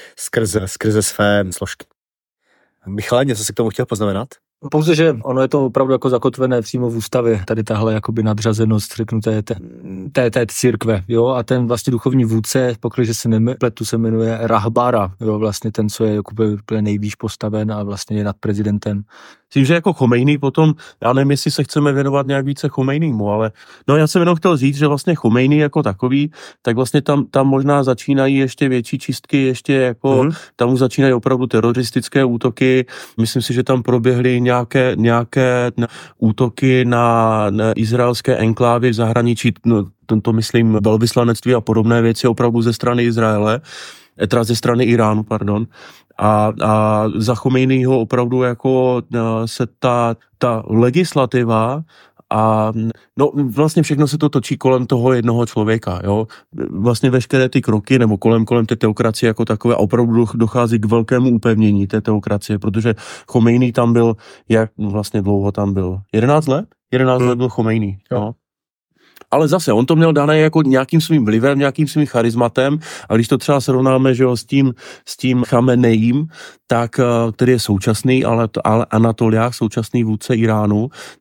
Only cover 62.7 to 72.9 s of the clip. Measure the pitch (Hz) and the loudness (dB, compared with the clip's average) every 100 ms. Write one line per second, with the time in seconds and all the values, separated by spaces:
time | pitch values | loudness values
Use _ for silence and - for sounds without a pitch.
62.7 | 110 117 104 - - - 120 117 123 123 | -2 -2 -4 -8 -20 -4 2 4 4 2
63.7 | 120 120 117 117 110 - - - 113 110 | 2 2 4 2 0 -10 -18 0 0 0
64.7 | - 104 104 101 107 98 101 101 104 101 | -4 -6 -4 -4 -2 0 0 0 -2 -2
65.7 | 98 92 92 - 110 123 151 151 143 220 | -2 -4 -6 -4 0 2 2 2 -2 -4
66.7 | _ _ 127 131 127 123 120 123 123 110 | _ _ 0 2 2 0 0 -2 -2 0
67.7 | 113 101 98 _ 123 104 - _ _ _ | 0 -2 -8 _ -6 -6 -10 _ _ _
68.7 | _ _ _ _ _ - 135 151 175 147 | _ _ _ _ _ -2 0 2 0 2
69.7 | 110 131 160 165 151 143 156 156 160 139 | 0 2 4 4 4 2 2 2 2 2
70.7 | 131 131 160 160 156 107 113 135 139 139 | 2 2 0 2 2 2 2 2 2 0
71.7 | 135 143 151 147 120 117 117 117 - 135 | 0 -2 0 0 0 0 0 0 0 0
72.7 | 151 - | -2 -6